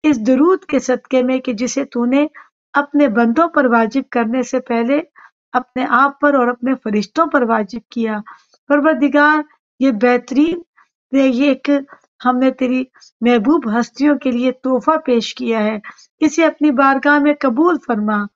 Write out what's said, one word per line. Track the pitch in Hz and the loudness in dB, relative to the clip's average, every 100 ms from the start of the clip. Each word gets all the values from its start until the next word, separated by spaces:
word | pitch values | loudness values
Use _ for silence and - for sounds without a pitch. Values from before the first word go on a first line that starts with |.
इस | 302 262 | 0 0
दुरूद | 214 254 330 370 | 0 2 4 2
के | - 269 | -2 -4
सदक़े | 247 254 _ 254 | -2 -6 _ -2
में | 254 262 | 0 -2
कि | 254 | -4
जिसे | 214 240 - | -6 -4 -4
तूने | 277 240 240 269 302 - - _ _ | -6 -4 0 0 0 -6 -20 _ _
अपने | 277 285 294 285 | -4 0 0 2
बंदों | 214 233 233 339 | 2 2 2 0
पर | 311 254 | 2 2
वाजिब | 233 226 269 269 | 2 0 -2 -4
करने | 240 226 254 | -4 -2 -4
से | 247 262 | -4 -6
पहले | 254 233 233 285 359 _ - _ _ | -4 -4 0 -2 -4 _ -20 _ _
अपने | - - 254 262 247 | -6 -4 -8 0 2
आप | 277 277 | 2 2
पर | 294 285 | 0 2
और | 240 | 0
अपने | 240 247 | -2 -4
फरिश्तों | 262 220 208 208 - 330 | -4 -2 -4 -4 -2 0
पर | 294 | 0
वाजिब | 233 226 208 226 _ | 0 -2 -4 -10 _
किया। | 240 226 214 214 - _ _ _ | -6 -4 -6 -10 -20 _ _ _
परवरदिगार, | 294 294 311 285 294 294 311 302 _ _ _ | 0 2 0 0 2 2 0 -4 _ _ _
ये | 269 | -2
बेहतरीन, | 214 247 247 247 254 320 349 - _ _ _ _ | 0 0 0 -2 0 0 -2 -12 _ _ _ _
ये | 269 269 240 285 | 0 2 2 0
एक | 269 - 285 277 - _ _ | 0 0 -2 -2 -20 _ _
हमने | 247 247 262 | -2 0 0
तेरी | 262 254 254 254 _ - _ | 0 -2 -2 -6 _ -20 _
महबूब | 233 240 208 320 240 | 0 2 2 0 0
हस्तियों | 220 233 - 285 269 | -4 -4 -2 0 0
के | 269 | -2
लिए | 240 254 | -2 -2
तोहफा | 254 262 254 - 320 | -4 -4 -2 0 -2
पेश | 311 240 208 | 0 -2 -2
किया | - 240 226 | -8 -4 -2
है, | 214 214 - - _ _ | -2 -4 -12 -20 _ _
इसे | 302 302 | -2 2
अपनी | 320 311 302 | 0 2 0
बारगाह | 254 269 269 285 294 | 2 2 2 2 2
में | 285 294 | 2 0
कबूल | 269 233 339 330 | -2 2 0 0
फरमा। | - 220 214 208 202 | -4 -4 -2 -2 -6